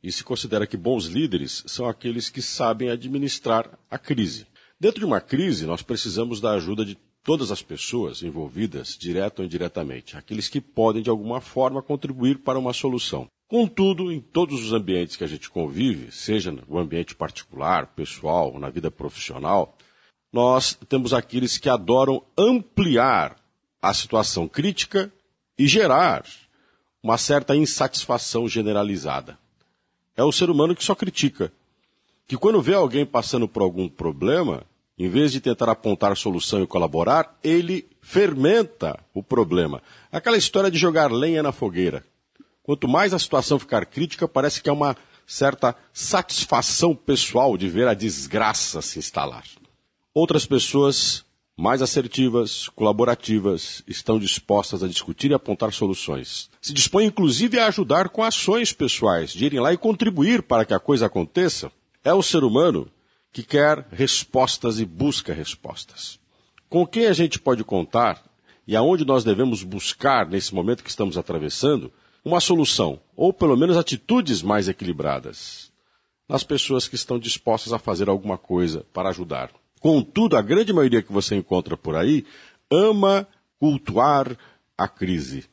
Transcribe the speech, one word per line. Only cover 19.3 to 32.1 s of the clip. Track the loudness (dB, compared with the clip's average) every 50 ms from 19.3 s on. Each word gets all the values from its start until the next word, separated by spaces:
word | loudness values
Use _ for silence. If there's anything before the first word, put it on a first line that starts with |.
| -12 -8 -2 0 0 0 0 -2 _ _ _ _ _ _ _ _ _ _ _ _ 0
nós | 2 4 4 4 2 2 -2 -6 _ -6 _
temos | -2 -2 0 0 0
aqueles | 0 -2 _ -4 -4 -2 -2 -4 -2
que | 0 0
adoram | 0 0 2 2 4 4 4 2 0 -2 -4 _ _
ampliar | 2 4 4 4 2 -2 _ _ 0 0 2 4 4 4 4 4 2 0 -2 -6 _ _ _ _ _ _ _ _ _
a | -2 0 0
situação | 0 -4 -2 0 0 0 0 -2 -4 -4 -4
crítica | -4 -2 -2 -2 -2 -4 -6 -2 -2 -2 -2 -2 _ _ _ _ _ _ _ _ _
e | 2 2 4
gerar | 4 4 4 4 4 4 4 4 2 -2 -4 -12 -20 -20 _ _ _ _ _ _ _ _ _ _ _ _ 0
uma | 0 0 0
certa | 2 2 2 0 2 2 2
insatisfação | 2 2 2 0 -2 -2 -2 -2 -6 -4 -2 -2 -2 -2 -4 -4 -2 -2 -2
generalizada. | -2 -2 -2 0 0 0 0 -2 -4 -6 -6 -6 -6 -6 -8 -10 -20 _ _ _ _ _ _ _ _ _ _ _ _ _ _ _ _
É | 0 2
o | 2 2
ser | 2 2 2
humano | 4 4 4 2 2
que | -2 0
só | -2 -2
critica, | -2 -2 -6 -2 0 -2 -2 0 -2 -6 -6 _ _ _ _ _ _ _ _ _ _ _ _